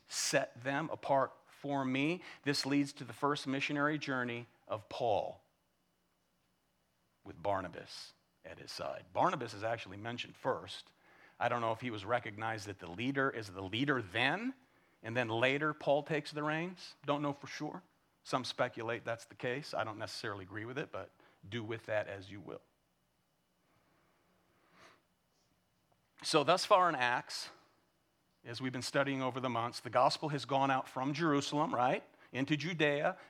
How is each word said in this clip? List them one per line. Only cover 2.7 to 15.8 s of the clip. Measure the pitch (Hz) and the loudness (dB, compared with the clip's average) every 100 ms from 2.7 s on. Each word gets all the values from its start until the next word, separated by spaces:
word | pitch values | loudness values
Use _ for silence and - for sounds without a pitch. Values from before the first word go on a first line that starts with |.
| 143 139 | 2 2
to | - | -4
the | 123 | -12
first | 120 143 147 135 | -2 0 0 -2
missionary | 135 - 147 143 151 | -2 0 2 2 0
journey | 143 131 123 117 120 _ - | -2 -2 -2 -4 -8 _ -6
of | 107 - | -6 -6
Paul | - 123 95 - - _ _ _ _ _ _ _ _ _ _ _ _ _ _ _ _ _ _ | -2 2 2 0 -8 _ _ _ _ _ _ _ _ _ _ _ _ _ _ _ _ _ _
with | 98 85 | -18 -4
Barnabas | 98 95 90 - - - - _ _ _ 80 | 0 0 -2 -8 -12 -14 -16 _ _ _ -18
at | 82 | -16
his | - | -14
side. | - 76 64 - | -8 -6 -6 -4
Barnabas | 95 160 175 117 | 2 2 2 -4
is | 104 | -4
actually | 113 117 98 101 | -4 -4 -6 -10
mentioned | 113 120 - - | -8 -8 -10 -4
first. | 135 95 87 - - _ _ - - - | -2 -2 -4 -12 -16 _ _ -20 -20 -4
I | 120 | 0
don't | 120 | 2
know | 113 | 0
if | 110 | -2
he | 123 | -4
was | 107 | -6
recognized | 98 120 117 104 113 110 98 | 0 0 0 -6 -4 -4 -8
that | 95 | -10
the | 87 | -10
leader | 90 123 139 135 | -4 -2 2 0
is | 117 101 | 0 -8
the | 92 | -8
leader | 95 113 139 131 101 | -4 0 2 2 0
then, | 113 131 180 247 - _ _ _ _ | 2 2 2 -4 -8 _ _ _ _
and | 110 120 | -2 0
then | 117 | 0
later | 113 127 139 156 | 4 4 4 0
Paul | 151 | 0